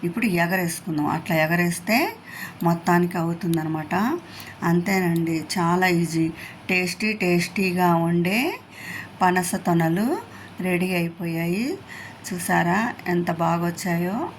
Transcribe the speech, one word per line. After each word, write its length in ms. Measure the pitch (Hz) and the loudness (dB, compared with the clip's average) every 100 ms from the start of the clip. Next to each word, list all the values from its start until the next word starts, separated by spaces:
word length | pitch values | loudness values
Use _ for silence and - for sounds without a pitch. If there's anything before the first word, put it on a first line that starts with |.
ఇప్పుడు 220 | 175 170 233 | -4 -2 0
ఎగరేసుకుందాం. 800 | 175 170 190 175 - - 156 147 | 2 2 2 -2 -4 -4 -2 0
అట్లా 280 | 160 170 165 | -2 0 2
ఎగరేస్తే 800 | 156 170 175 170 - 226 359 453 - - - - | 2 4 2 0 0 2 2 -4 -16 -14 -14 -2
మొత్తానికి 540 | 170 170 - 175 175 180 | 0 2 4 4 2 0
అవుతుందన్నమాట. 800 | 165 170 180 165 160 156 156 175 226 339 - - - - | -2 -2 0 0 0 -4 -2 -2 0 -2 -6 -16 -16 -4
అంతేనండి, 840 | 165 170 175 190 180 170 165 165 156 - | 2 2 2 0 2 0 0 -2 -4 -2
చాలా 280 | 170 180 185 | 2 4 4
ఈజీ. 440 | 175 170 160 160 165 - - - | 4 2 0 -2 -2 -14 -16 -2
టేస్టీ 440 | 185 180 - 214 | 0 0 -2 -2
టేస్టీగా 840 | 208 185 175 175 - 190 180 175 170 | 0 2 2 0 0 0 4 4 4
ఉండే 640 | 165 170 170 214 294 - - - - - - - | 4 2 2 2 0 -4 -12 -16 -12 -12 -12 2
పనస 340 | 185 180 175 190 | 4 4 0 -2
తొనలు 800 | - 170 165 170 226 370 480 - - - | 2 2 4 2 0 -2 -6 -16 -18 -6
రెడీ 320 | 175 180 185 | -2 0 0
అయిపోయాయి. 840 | 185 170 165 170 165 170 180 254 381 - - - - - | 0 -2 -4 -4 -2 -2 0 -2 -4 -10 -16 -16 -14 -8
చూసారా 600 | 180 175 175 170 185 233 - - | -6 0 2 4 2 0 -4 -2
ఎంత 240 | 175 175 | 0 0
బాగా 360 | 170 165 170 170 | 0 0 2 -2
వచ్చాయో? 600 | 175 185 170 175 214 339 | -4 -2 -2 0 -2 -6